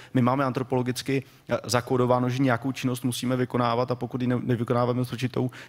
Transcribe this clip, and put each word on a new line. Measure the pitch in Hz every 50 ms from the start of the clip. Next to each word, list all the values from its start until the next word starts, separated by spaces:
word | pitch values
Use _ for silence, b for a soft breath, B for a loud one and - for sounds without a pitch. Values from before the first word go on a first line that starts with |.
| B B B
my | 131 120
máme | 120 127 139 139
antropologicky, | 131 120 127 127 - 135 127 123 123 123 - - - 135 139 135 b b b b b
eh, | 123 - -
zakódováno, | - 107 123 - - 135 123 123 123 123 123 123 123
že | 123 131 139
nějakou | 131 120 113 - 135 127
činnost | - - 127 123 123 -
musíme | 127 117 - - 123 131
vykonávat, | 123 127 - - 120 123 120 117 120 127 131
a | 123
pokud | 123 131 120 - 127
ji | 127
ne-, | 123 127 120 -
nevykonáváme | 120 123 107 117 - 123 120 123 120 123 123 127
s | 120 127
určitou | 113 127 120 - - 127 123 B B B